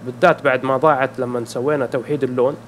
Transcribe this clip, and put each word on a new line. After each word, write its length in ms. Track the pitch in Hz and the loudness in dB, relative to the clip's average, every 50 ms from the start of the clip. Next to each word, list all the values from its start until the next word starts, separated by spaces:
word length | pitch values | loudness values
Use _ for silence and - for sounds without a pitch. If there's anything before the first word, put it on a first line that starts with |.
| - | -10
بالذات 360 | 127 123 - - 175 151 - | -12 -2 2 4 4 4 4
بعد 220 | - 139 127 127 127 | 2 0 0 2 0
ما 140 | 135 135 | 0 0
ضاعت 420 | 127 135 156 147 131 135 131 113 - | 2 4 4 4 4 0 -2 -2 -4
لما 260 | 127 120 123 120 120 | -4 -4 -4 -4 -6
سوينا 400 | 113 - 127 123 143 151 143 127 | -6 -6 -4 -2 0 0 0 -2
توحيد 380 | 113 - 131 110 - 147 139 135 | -2 -4 -6 -4 -4 -2 -2 -2
اللون. 320 | 123 127 127 123 135 147 160 - | -2 0 0 0 0 0 -4 -14